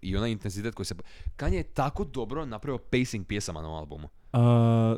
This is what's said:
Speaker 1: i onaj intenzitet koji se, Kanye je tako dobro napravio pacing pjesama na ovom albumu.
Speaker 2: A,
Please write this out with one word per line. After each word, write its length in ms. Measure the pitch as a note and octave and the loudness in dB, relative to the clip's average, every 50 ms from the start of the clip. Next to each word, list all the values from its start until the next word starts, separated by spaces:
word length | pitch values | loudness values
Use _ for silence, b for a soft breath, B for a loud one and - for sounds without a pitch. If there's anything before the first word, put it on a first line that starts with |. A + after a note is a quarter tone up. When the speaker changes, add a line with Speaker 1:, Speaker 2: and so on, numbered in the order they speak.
Speaker 1:
i 160 | - F#2 F#2+ G2 | -4 -2 -2 0
onaj 140 | A2 A#2 | 0 0
intenzitet 440 | A2+ G2+ - G#2 F#2 G#2 G#2 A#2 G#2+ | -2 -4 -4 -6 -6 -4 -6 -6 -6
koji 100 | - F#2+ | -6 -6
se, 100 | - F2+ - - B B B B B B - | -6 -8 -8 -10 B B B B B B -2
Kanye 160 | C#3+ D#3 F#3+ | 0 0 0
je 100 | F3+ D3+ | 0 -2
tako 380 | - - - C3+ C#3+ - - G3+ | -4 -2 -2 -2 0 -2 -2 -4
dobro 400 | D3 A#2 C3+ A2+ G#2+ C3+ D#3 D#3 | -4 -4 -6 -4 -4 -4 -6 -6
napravio 320 | C3 A2 G#2 - C#3+ C3 A#2 | -6 -8 -8 -6 -4 -6 -6
pacing 460 | - - - B2+ B2+ - - G#2 F#2 | -4 0 0 2 2 0 -2 -4 -4
pjesama 360 | - G2+ G#2 - - E2 D#2 | -4 -4 -4 -4 -4 -6 -6
na 60 | D#2+ D#2 | -6 -6
ovom 120 | D#2+ D#2 | -6 -8
albumu. 300 | D#2 D2 D2 D2+ D2+ - - - - - - | -8 -10 -10 -12 -12 -14 -16 -20 -8 0 4
Speaker 2:
A, 600 | A#2+ A#2+ A#2+ A#2+ A#2 A#2 A#2 A#2 A2+ A2+ A2+ A#2 | 6 6 8 8 8 8 6 6 6 4 4 2